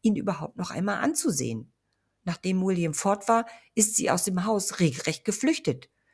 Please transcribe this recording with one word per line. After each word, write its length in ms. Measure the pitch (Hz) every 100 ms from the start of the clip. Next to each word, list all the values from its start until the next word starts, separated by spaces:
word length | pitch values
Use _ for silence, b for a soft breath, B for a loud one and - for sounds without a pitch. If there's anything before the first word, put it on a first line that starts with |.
ihn 140 | 226 208
überhaupt 420 | 202 175 156 -
noch 140 | 180
einmal 300 | - 196 202
anzusehen.“ 680 | 285 302 330 143 120 113 120 _ _ _ _ _ 180
Nachdem 340 | 170 185 185
William 300 | 190 180 165
fort 340 | 147 196 202 220
war, 200 | 226 226 B B
ist 220 | - 214 -
sie 160 | -
aus 120 | 175
dem 220 | - 185 196
Haus 340 | 214 - -
regelrecht 460 | 170 127 - 156 -
geflüchtet, 640 | 202 285 320 - 127 - _ _